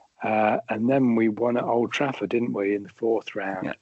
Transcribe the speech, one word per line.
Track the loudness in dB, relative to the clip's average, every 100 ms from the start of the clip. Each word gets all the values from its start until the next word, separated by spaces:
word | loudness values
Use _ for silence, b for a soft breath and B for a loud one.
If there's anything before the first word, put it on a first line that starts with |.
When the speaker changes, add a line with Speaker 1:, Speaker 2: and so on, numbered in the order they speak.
| B -8
Speaker 1:
uh, | -2 2 2 0 -2
and | -2 2
then | 4 4 4
we | 2
won | 2 0 0
at | 0
Old | 0 0
Trafford, | 0 -2 -2 -2
didn't | 0 0
we, | -2 0
in | -2
the | -4
fourth | -4 -2 0 -2 -8
round? | -6 -6 -6
Speaker 2:
Yeah. | -10